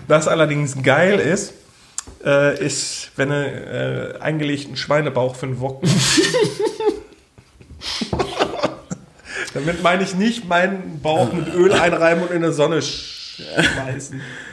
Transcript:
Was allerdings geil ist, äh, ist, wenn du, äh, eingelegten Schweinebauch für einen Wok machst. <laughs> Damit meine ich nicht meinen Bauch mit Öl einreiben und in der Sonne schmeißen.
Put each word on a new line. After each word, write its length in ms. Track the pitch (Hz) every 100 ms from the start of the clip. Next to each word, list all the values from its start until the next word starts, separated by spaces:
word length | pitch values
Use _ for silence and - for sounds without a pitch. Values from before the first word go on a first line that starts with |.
| -
Was 180 | 202 -
allerdings 540 | 165 151 147 143 131
geil 360 | 131 143 185 202
ist, 340 | 120 208 - - - _ - - - - -
äh, 340 | 143 143 -
ist, 500 | 147 - - - - -
wenn 140 | 143
du, 60 | 147
äh, 840 | 139 113 - 127 131 127 - -
eingelegten 540 | 151 156 147 139 - 131
Schweinebauch 600 | - 147 147 139 127 -
für 80 | 135
einen 160 | 127
Wok 220 | 135 135
machst. 380 | 175 175 - 302 403
<laughs> 60 | 480 - - 440 - 427 - - - _ - _ - - - - - - - - - - - - - - - - _ - - -
Damit 300 | 139 151 175
meine 200 | 175 185
ich 120 | 190 180
nicht 320 | 226 226 175
meinen 520 | 175 185 190 185 156
Bauch 300 | 156 160 117
mit 200 | 175 147
Öl 180 | 175 190
einreiben 500 | 196 175 165 165 170
und 80 | 175
in 100 | 175
der 100 | 165
Sonne 280 | 147 147 160
schmeißen. 1400 | 127 - - - - - - 82 - 131 131 131 - 131 - - -